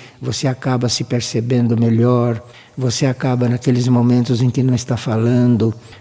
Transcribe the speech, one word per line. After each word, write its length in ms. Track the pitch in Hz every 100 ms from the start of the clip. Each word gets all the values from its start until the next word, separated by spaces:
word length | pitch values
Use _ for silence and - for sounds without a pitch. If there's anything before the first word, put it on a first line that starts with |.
| - -
você 260 | 127 - 135
acaba 420 | 127 135 127 123
se 160 | -
percebendo 760 | 127 123 - 113 117 123 120 113
melhor, 640 | 117 113 120 123 120 113 - - - -
você 300 | 127 - 135
acaba 420 | 127 135 123 120
naqueles 380 | 120 135 123 123
momentos 560 | 123 120 123 120 117
em 80 | 127
que 120 | 131
não 120 | 127
está 220 | 123 - 117
falando, 800 | 131 110 117 123 123 117 110 - - -